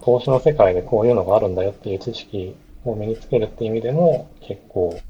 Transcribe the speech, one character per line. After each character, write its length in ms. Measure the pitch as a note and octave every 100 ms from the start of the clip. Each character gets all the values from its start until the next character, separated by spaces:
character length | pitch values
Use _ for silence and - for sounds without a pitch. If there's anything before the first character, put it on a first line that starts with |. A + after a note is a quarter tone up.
投 180 | - A#2+
資 100 | C#3
の 100 | C3
世 140 | D#3
界 180 | D3+ F#2+
で 80 | F2+
こ 200 | - A2
う 60 | A#2
い 40 |
う 40 |
の 80 | A#2 F2+
が 100 | G#2+
あ 40 |
る 80 | G2+
ん 60 |
だ 80 | F#2
よ 80 | G2
っ 20 |
て 160 | - G#2+
い 60 | G2
う 20 |
知 160 | B2
識 420 | - - G2+ F2+ - - - B2
を 80 |
身 120 | G#2+ G#2+
に 100 | A2+
つ 100 | -
け 100 | A#2+
る 60 |
っ 40 | G#2+
て 160 | -
い 40 | A2+
う 20 |
意 20 |
味 60 | A2+
で 100 | A#2
も 380 | D3+ E3+ B2+ - -
結 220 | - - -
構 280 | F#2+ F2 -